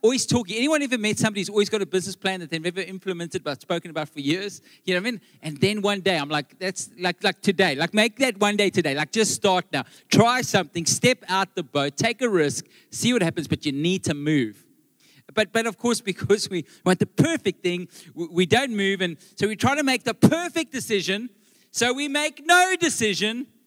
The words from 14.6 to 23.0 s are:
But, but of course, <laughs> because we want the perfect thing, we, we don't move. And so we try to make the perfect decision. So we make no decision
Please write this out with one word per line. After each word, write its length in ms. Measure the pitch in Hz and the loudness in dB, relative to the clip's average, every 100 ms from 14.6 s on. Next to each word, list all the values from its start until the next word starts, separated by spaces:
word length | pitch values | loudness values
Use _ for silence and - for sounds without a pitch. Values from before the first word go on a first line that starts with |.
| _ _ _ _ _ _ - | _ _ _ _ _ _ -6
But, 200 | - 214 | -2 0
but 140 | 226 226 | 0 -2
of 120 | 185 | -2
course, 220 | 240 233 | 0 0
<laughs> 120 | - | -4
because 380 | 175 - 202 - | -6 0 0 2
we 140 | 180 - - | -6 -8 -4
want 140 | - 185 | 0 2
the 80 | - | 0
perfect 560 | - 302 330 208 180 | 2 2 2 -2 -2
thing, 260 | 180 175 180 - - | -4 -4 -8 -16 -20
we, 120 | 143 170 | -10 -6
we 200 | 170 180 | -2 2
don't 260 | 220 269 | 2 2
move. 280 | 214 196 196 | 0 0 0
And 160 | 185 156 - - | -2 -4 -16 -4
so 100 | 208 | -4
we 80 | 208 | 0
try 200 | 247 285 | 0 2
to 80 | |
make 180 | 277 254 | 0 0
the 100 | - | -2
perfect 580 | 220 - 320 349 339 320 | 0 0 0 -2 -4 -6
decision. 580 | 262 - 208 175 196 247 _ _ _ _ | -8 -2 -2 -2 -4 -6 _ _ _ _
So 220 | - 240 | -2 -2
we 160 | 254 294 | 0 -2
make 360 | 285 302 311 | -2 -4 -6
no 300 | 294 349 370 359 | 4 6 6 2
decision 680 | 339 - | 0 0